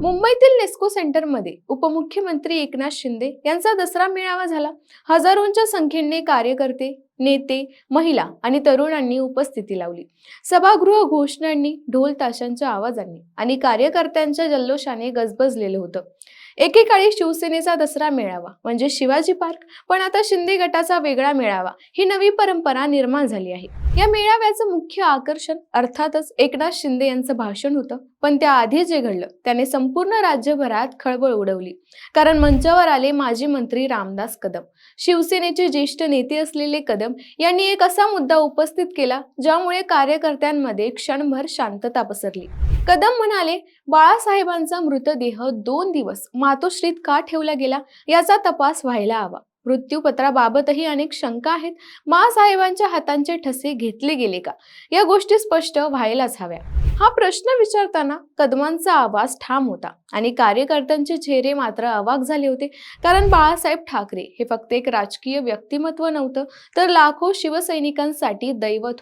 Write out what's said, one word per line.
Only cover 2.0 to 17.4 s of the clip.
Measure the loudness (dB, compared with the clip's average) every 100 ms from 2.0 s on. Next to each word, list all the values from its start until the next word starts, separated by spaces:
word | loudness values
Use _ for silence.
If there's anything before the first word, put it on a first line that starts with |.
| -4 -4 -4 -4 -4 -4
एकनाथ | -4 -6 -6
शिंदे | -6 -8 -6 -6 -6
यांचा | -4 0 0
दसरा | 0 0 0 -2
मेळावा | -2 -4 -4
झाला. | -4 -4 -6 -8 _ _ 2
हजारोंच्या | 4 6 4 2 2 0
संख्येने | 0 -2 -2 -2 -2
कार्यकर्ते, | 0 0 0 -2 -4 -4 -8 -10 _ -2
नेते, | 0 2 0 -6 -6 _ -2
महिला | 0 2 0 -2 -4
आणि | -2 2 4
तरुणांनी | 4 2 -2 -2 -2
उपस्थिती | -2 -4 -4 -6 -8 -8
लावली. | -8 -12 -16 _ -20 -16
सभागृह | 0 4 6 6 6 4
घोषणांनी, | 4 2 0 -2 -4 -2 -2 -6 -4
ढोल | 0 0 0
ताशांच्या | -4 -4 -8 -4 -4
आवाजांनी | -4 -4 -6 -10 -14 -16 -6
आणि | -2 0
कार्यकर्त्यांच्या | 2 2 2 2 0 0 -2 0 0
जल्लोषाने | 0 0 -4 -4 -8 -6
गजबजलेलं | -4 -4 0 0 0 -4 -4
होतं. | -6 -10 -12 _ -20 -20 -8 2
एकेकाळी | 6 8 8 6 4
शिवसेनेचा | 2 -2 -2